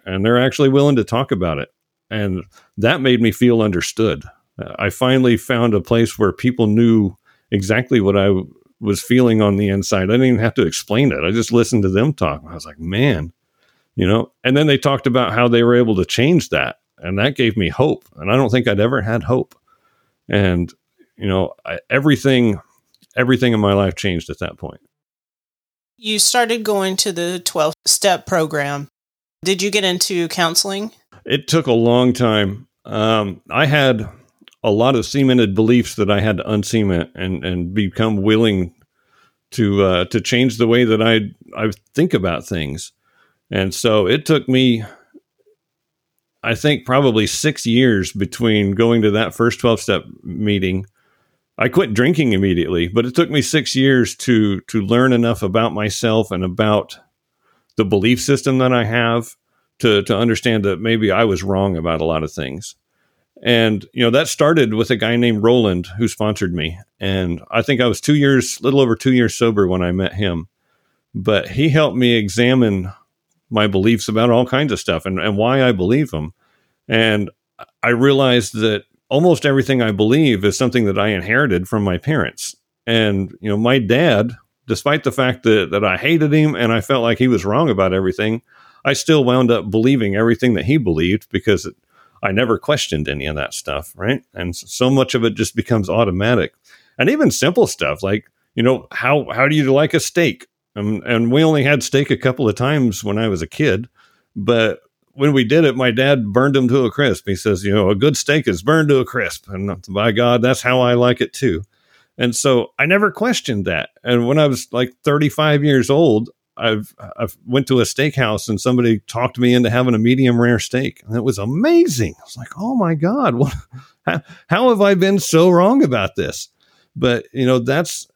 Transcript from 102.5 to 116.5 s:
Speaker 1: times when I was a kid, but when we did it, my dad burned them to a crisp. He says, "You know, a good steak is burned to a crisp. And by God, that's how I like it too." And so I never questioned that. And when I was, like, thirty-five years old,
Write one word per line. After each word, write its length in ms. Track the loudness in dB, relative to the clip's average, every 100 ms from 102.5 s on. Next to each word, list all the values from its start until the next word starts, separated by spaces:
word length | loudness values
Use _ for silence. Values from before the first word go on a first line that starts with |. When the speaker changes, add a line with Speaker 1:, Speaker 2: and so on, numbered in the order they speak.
| 0
Speaker 1:
times 480 | -2 0 0 -2
when 120 | -4 -2
I 120 | -2
was 140 | -2
a 40 | -6
kid, 420 | -2 0 0 -4 _ _ _ _
but 460 | -4 0 2 2 -2 _ _ _
when 200 | -2 2
we 120 | 2
did 200 | 2 4
it, 120 | 4 2
my 160 | 0
dad 400 | 0 0 0 0
burned 240 | 0 2 2
them 100 | 2
to 180 | 2
a 60 | 0
crisp. 380 | 0 -2 -2 -4
He 80 | -4
says, 260 | -2 -2
"You 100 | 0
know, 160 | 0 2
a 60 |
good 220 | 2 0 0
steak 320 | 0 0 0
is 160 | -2
burned 240 | 2 2 4
to 100 | 2
a 60 |
crisp. 440 | 0 -4 -6 -8 -12
And 320 | -8 -6 -8 -8
by 220 | -2 0
God, 320 | 2 2 2
that's 200 | 0 0
how 180 | 0 0
I 140 | 2
like 260 | 2 2 0
it 120 | -4
too." 300 | -4 -4 -4 -8 _ _ _ _ -4
And 160 | -4
so 380 | 0 0 0 0 -4
I 60 | 0
never 260 | 0 0
questioned 520 | -2 -4 -4 -4 -4 -4
that. 240 | -4 -6 _
And 240 | -2 0 2
when 140 | 2
I 80 | 2
was, 180 | 0 -4
like, 200 | -4 -4 -4
thirty-five 580 | -2 0 0 0 0 2
years 260 | 2 2 2
old, 420 | 4 4 2 0 _ _